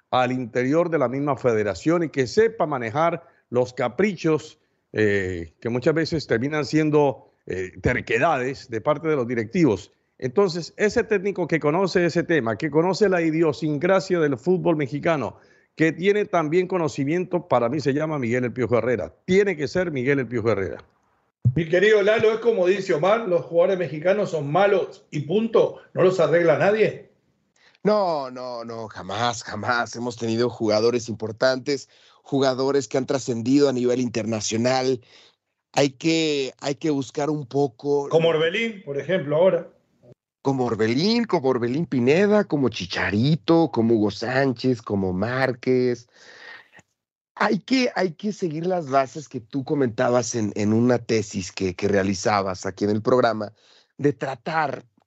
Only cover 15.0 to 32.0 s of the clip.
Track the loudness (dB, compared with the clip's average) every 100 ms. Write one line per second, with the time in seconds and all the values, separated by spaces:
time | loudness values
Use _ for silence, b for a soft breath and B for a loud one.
15 | -2 0 -2 -8 b b b 0 0 2
16 | 0 2 0 0 2 0 0 0 -2 -2
17 | -2 -2 -2 -4 0 2 2 0 -2 -2
18 | -2 -4 -2 -2 -2 -4 0 0 0 -2
19 | -4 -8 0 2 2 0 -4 -2 -2 -2
20 | 0 0 -2 -2 0 0 -2 -8 -16 _
21 | _ _ _ _ 0 0 0 2 4 4
22 | 4 4 2 2 0 2 2 0 0 0
23 | 2 2 2 -2 0 2 2 2 -2 -2
24 | 0 0 0 -4 -2 2 4 2 0 -8
25 | -12 -8 -2 0 2 2 2 B B 2
26 | 2 4 2 4 4 4 4 2 0 -2
27 | -14 _ _ _ _ _ b b 0 2
28 | 0 -2 -6 -10 -12 -10 -10 -10 -12 -12
29 | -8 -4 -2 -4 -8 -6 -2 0 -2 -4
30 | -8 -4 -2 0 0 0 2 4 4 2
31 | -4 -8 -8 0 0 0 -2 -6 -6 b